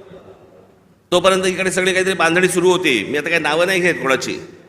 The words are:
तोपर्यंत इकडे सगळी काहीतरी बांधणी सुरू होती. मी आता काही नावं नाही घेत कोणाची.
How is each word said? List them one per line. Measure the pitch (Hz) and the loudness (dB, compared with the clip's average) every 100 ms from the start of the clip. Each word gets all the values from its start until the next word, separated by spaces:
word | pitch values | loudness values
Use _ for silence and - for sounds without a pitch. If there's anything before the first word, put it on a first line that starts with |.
| - - - - - - - _ _ _ - | -20 -20 -20 -20 -20 -20 -20 _ _ _ -2
तोपर्यंत | 175 185 190 185 | 2 2 2 0
इकडे | 180 185 | -2 -2
सगळी | 175 185 | -2 0
काहीतरी | 180 185 | 0 0
बांधणी | 185 165 170 185 | 0 2 2 2
सुरू | 180 180 | 2 2
होती. | 175 170 117 | 2 2 0
मी | 95 143 | 0 -4
आता | 156 | -2
काही | 170 | -2
नावं | 151 156 180 | 0 0 0
नाही | 185 | 0
घेत | 180 147 | 0 -2
कोणाची. | 131 131 120 92 - - | 0 -2 -2 -10 -12 -20